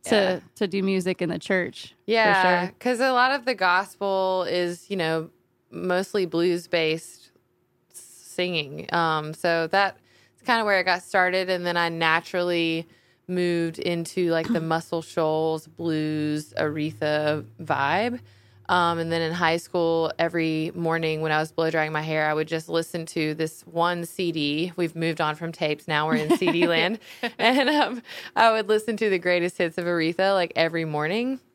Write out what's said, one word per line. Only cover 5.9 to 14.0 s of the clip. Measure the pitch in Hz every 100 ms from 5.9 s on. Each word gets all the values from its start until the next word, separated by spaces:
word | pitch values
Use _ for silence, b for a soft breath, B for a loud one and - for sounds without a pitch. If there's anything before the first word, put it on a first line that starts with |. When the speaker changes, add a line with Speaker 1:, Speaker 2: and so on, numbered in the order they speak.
| 180 190 208
Speaker 2:
blues-based | 180 165 175 175 170 170 160 160 - - - _ _ _ _ _ _
singing. | - - - - - 180 170 143 151 -
Um, | 170 165 156 151
so | 156 175 165 160
that's | 196 196 - b b b b -
kinda | 226
where | 214 196
I |
got | 180 175
started, | - 196 180 185 185
and | 180 175
then | 175
I | 170
naturally | 165 165 165 - 185 175 170 165 160 165 b b b -
moved | 180 175 170 165 165
into, | - 170